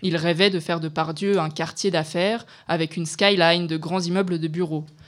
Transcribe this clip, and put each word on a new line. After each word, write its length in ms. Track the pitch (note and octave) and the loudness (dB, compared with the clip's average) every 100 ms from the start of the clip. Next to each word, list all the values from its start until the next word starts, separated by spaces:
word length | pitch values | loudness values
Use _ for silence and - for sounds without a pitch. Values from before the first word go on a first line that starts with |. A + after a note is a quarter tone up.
Il 160 | F#3+ E3 | -2 0
rêvait 340 | E3+ E3+ G3+ | 0 4 2
de 100 | F#3 | 2
faire 180 | D#3 E3+ | -2 -4
de 100 | D#3+ | -2
Pardieu 520 | D#3 D#3 D#3 G3 G3 | -2 -4 -2 0 2
un 100 | D#3 | 0
quartier 400 | D#3 D#3+ - G3 | -4 -6 -2 0
d'affaires 560 | F3 D#3 F3 F#3+ A#3 - - - | 0 0 0 0 -2 -6 -14 -4
avec 280 | D#3+ D#3+ - | -2 -2 -4
une 100 | D#3+ | -6
skyline 600 | - G3+ G3 E3 E3+ E3+ | 2 4 6 6 4 0
de 100 | D#3+ | -4
grands 240 | D#3 F#3 | -2 -2
immeubles 380 | E3+ F#3 F#3 F3 | 0 0 0 0
de 80 | D#3+ | -2
bureaux. 400 | D#3+ F3 D#3 D3+ - | -2 -2 -4 -8 -16